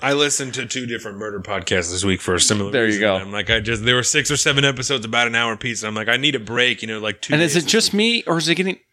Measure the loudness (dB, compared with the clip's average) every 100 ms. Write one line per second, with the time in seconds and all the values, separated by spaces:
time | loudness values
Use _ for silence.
0 | 0 2 2 0 -4 -6 -6 -6 -6 -6
1 | -8 -10 -8 -8 -6 -4 0 0 0 -2
2 | 0 0 2 2 4 2 0 0 2 2
3 | 2 2 -2 -4 0 0 0 0 2 2
4 | 2 0 0 0 0 2 2 0 -2 -4
5 | 0 0 2 2 0 -2 -6 -6 -4 -4
6 | -2 0 0 -2 -2 0 0 0 -4 -6
7 | -6 -6 0 2 2 2 2 2 2 2
8 | 2 2 0 0 0 0 0 -4 _